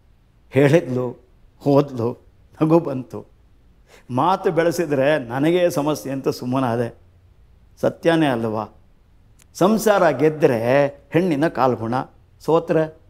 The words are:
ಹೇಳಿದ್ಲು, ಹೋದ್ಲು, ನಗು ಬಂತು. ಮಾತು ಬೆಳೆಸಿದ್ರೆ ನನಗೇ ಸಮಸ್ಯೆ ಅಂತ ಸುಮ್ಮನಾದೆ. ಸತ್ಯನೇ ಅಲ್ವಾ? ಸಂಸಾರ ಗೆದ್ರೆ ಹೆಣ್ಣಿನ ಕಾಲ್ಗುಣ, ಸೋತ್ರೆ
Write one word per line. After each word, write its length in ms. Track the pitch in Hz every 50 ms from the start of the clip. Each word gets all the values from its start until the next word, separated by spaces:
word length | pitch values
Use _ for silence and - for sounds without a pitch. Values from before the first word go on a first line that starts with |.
| _ _ _ _ _ _ _ _ _ _
ಹೇಳಿದ್ಲು, 760 | - 131 147 135 151 175 170 131 127 123 127 120 - - _ _ _ _ - _ _ _
ಹೋದ್ಲು, 640 | - 143 139 139 135 135 131 120 110 120 - - - - _ _ _ _ _ -
ನಗು 180 | 156 156 165 170
ಬಂತು. 540 | - 143 135 131 123 - - 104 - - _ _ _ _ _ _ _ _ _ _ _ _ - - _ -
ಮಾತು 420 | 123 127 151 175 190 190 190 196
ಬೆಳೆಸಿದ್ರೆ 680 | 160 165 165 170 165 185 175 147 143 131 135 147 156 147
ನನಗೇ 500 | 127 113 120 135 143 165 170 180 175 175
ಸಮಸ್ಯೆ 440 | 175 151 143 151 147 127 - 135 139
ಅಂತ 140 | 135 135
ಸುಮ್ಮನಾದೆ. 680 | 143 135 - 131 123 127 139 131 120 117 120 120 107 - - _ _ _ _ _ _ _ _ _ _ _ _ _ _ - -
ಸತ್ಯನೇ 440 | - 123 - - - 165 165 160 156
ಅಲ್ವಾ? 400 | 139 123 113 113 113 107 110 104 - - _ _ _ _ _ _ _ _ _ _ _ _ _ - _ _
ಸಂಸಾರ 560 | - 165 202 220 214 - 220 202 190 180 160
ಗೆದ್ರೆ 800 | 139 123 151 156 151 147 160 143 123 110 113 120 135 143 143 139 - - _ _
ಹೆಣ್ಣಿನ 380 | - 165 190 180 151 135 156
ಕಾಲ್ಗುಣ, 460 | 170 - 113 127 131 120 107 113 113 123 131 - - - _ _ _ _ _
ಸೋತ್ರೆ 580 | - - 156 180 170 - 165 156 156 156 - - _